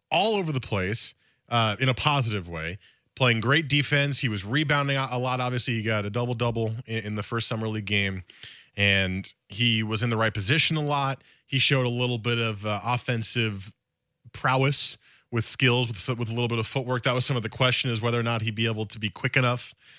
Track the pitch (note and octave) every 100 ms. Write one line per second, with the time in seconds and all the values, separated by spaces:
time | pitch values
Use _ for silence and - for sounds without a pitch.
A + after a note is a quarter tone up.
0 | - D#3+ G#3+ G#3 E3 C3+ - G2+ F#2 A2+
1 | - - _ _ - A#2+ A2 G2+ C3 A#2+
2 | D3+ C#3+ A2+ G#2 E2+ E2 E2 G2 - _
3 | _ - B2+ A#2 A#2 D3+ D3 C#3+ C3+ D3
4 | C#3+ C3+ B2+ G#2 G2+ C#3 D3+ D3 C#3 C#3
5 | C3+ B2 B2+ B2+ B2 B2 B2+ A#2 A2 G#2+
6 | G2+ A#2 A#2+ A#2 A#2+ A2+ A2 A2+ A#2 A2
7 | G#2 G#2+ - A#2 - A2 A2 A2 G2 G#2
8 | G2 F#2 - - - - - - G2+ G2
9 | F#2+ F#2 - - - G2 A#2+ A2 G#2+ G#2+
10 | A#2+ A2 A2 G#2 G2 D#3+ - D#3+ D3 C#3+
11 | C3+ C3+ - _ _ C3+ - C#3 B2 A#2+
12 | B2 A#2+ A2+ A#2 A2+ G#2 G#2+ G#2 A2 B2
13 | - A#2 G#2 B2 A2+ G2 F#2+ - _ _
14 | _ _ - - C#3 C3 C3+ D3 - -
15 | _ _ _ A#2 - - B2+ A#2+ A#2+ A2
16 | - A#2 A2+ A#2 A#2+ A#2 G#2+ C3+ B2 B2+
17 | C3 B2 B2 B2+ G#2+ - B2+ A#2+ B2+ A2+
18 | A#2 A#2+ A#2 A#2 A2 G#2 A2+ G#2+ G#2+ A2
19 | G#2 - C3 C3+ B2 B2 - - -